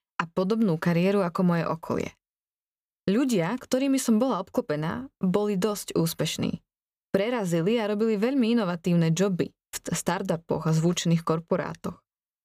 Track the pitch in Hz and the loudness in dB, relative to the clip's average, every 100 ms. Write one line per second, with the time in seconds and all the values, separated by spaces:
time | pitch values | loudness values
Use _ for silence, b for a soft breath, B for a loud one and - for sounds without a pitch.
0 | _ - 170 - 190 226 214 160 175 170 | _ -8 -4 -2 0 0 0 0 0 2
1 | 185 202 175 165 180 170 - 160 - - | 2 0 0 0 2 2 -2 -6 -6 -6
2 | - - _ _ _ _ _ _ _ _ | -6 -10 _ _ _ _ _ _ _ _
3 | - 208 277 214 165 247 - 254 277 269 | -2 0 2 0 0 -4 -4 0 2 0
4 | - 214 262 185 190 - - 147 156 233 | 2 2 2 -2 -4 -4 -2 -2 -4 -6
5 | 269 - 190 202 208 196 214 208 - - | -10 -4 0 2 0 0 -2 -4 -4 0
6 | 165 - 160 - - 175 _ _ _ _ | 0 -2 -4 -2 -4 -4 _ _ _ _
7 | _ 190 214 247 185 170 175 240 208 208 | _ 0 0 -2 0 0 2 2 0 0
8 | 226 214 233 277 220 240 185 175 180 175 | 0 0 0 2 2 2 0 -2 2 4
9 | 165 165 196 180 - - _ - - 170 | 4 2 2 0 -6 -12 _ -12 -6 -4
10 | - 180 190 165 - 156 160 160 170 175 | -2 -2 -2 -4 -2 -2 0 2 2 2
11 | 175 170 165 160 165 175 147 165 - - | 2 0 2 -2 -2 -4 -4 -8 -10 -12
12 | _ _ _ _ | _ _ _ _